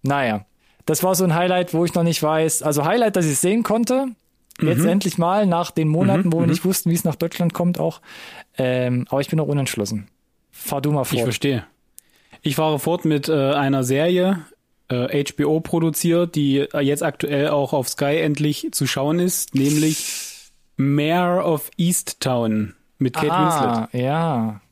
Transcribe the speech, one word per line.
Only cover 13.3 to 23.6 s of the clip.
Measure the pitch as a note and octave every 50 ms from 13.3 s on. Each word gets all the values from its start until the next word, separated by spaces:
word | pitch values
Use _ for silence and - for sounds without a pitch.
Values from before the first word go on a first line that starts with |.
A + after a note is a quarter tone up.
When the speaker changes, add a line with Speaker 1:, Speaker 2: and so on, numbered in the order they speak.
| D#3+ C#3+ C3+ C3+
Speaker 2:
einer | D3 C#3+ C#3 C3+ C#3 C3+ B2+
Serie, | B2 C3+ C#3 D#3 F3 F#3 F3+ F3+ F#3+ G3 F3 D3+ - - _ _ _ _ _ _ _
äh, | B2 B2 A#2+ - - C#3+ C#3+
H | - -
B | - D3
O | D3 D#3 D#3+
produziert, | D#3+ - - E3+ E3 E3 D3+ - - E3+ E3 E3+ F3 E3+ -
die, | D3+ C#3+ C#3 C3+ C#3
äh, | C#3+ - - D3+
jetzt | C#3+ C#3 D3 C#3+
aktuell | E3 D#3 - - - C#3+ C#3+ C#3 C#3+ D3+
auch | D3 C#3+ C#3+ -
auf | - C#3+ B2 -
Sky | - - C#3+ C#3 D3 E3
endlich | D#3+ D#3 D3 C#3 D3+ D3+ D3 - - E4
zu | - - C#3
schauen | B2+ - C#3 C3+ D3 D#3 F3
ist, | F3 F#3 F3+ - - - -
nämlich | C3+ C3+ C#3+ D3+ D3+ D3+ D#3 D#3 - - - - - - - - - - - _ _ _ _ _
Mare | - C3+ C#3 C#3+ D3 D3 D#3 E3 F3+ F3+ F3 F3 F#3 -
of | - D#3+ D3 - - -
Easttown | - E3+ F3 F3+ - - - - _ - C3+ B2+ A#2+ A#2 A2 A2 G#2+ G#2 F#2+ - _ _ _ _ _
mit | C#3 B2+ A#2+
Kate | - D3 D3+
Speaker 1:
Ah, | E3+ F#3 F#3 F3+ E3 D3+